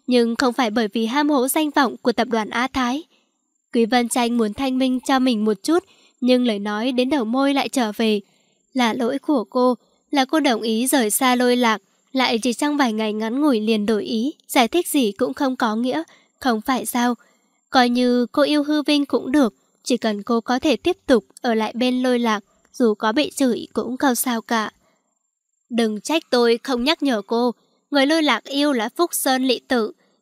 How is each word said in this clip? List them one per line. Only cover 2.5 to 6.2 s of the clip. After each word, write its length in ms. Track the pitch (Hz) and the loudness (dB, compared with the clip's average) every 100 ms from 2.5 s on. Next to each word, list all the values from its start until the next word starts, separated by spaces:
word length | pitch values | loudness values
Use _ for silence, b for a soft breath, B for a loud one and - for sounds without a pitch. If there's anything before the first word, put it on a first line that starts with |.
Á 180 | 240 262 | -4 -4
Thái. 300 | 269 240 277 - _ _ _ _ _ _ | -2 -2 -4 -8 _ _ _ _ _ _
Quý 120 | 240 220 | 0 2
Vân 220 | 247 233 | 2 0
Tranh 300 | 254 240 240 | -2 0 0
muốn 160 | 214 | -2
thanh 240 | 214 269 254 | -2 -2 0
minh 220 | 262 254 | 0 -2
cho 180 | - 262 | 0 2
mình 260 | 254 214 | 2 2
một 180 | 214 208 | 0 -2
chút, 220 | - 339 - b b b | 0 0 0 b b b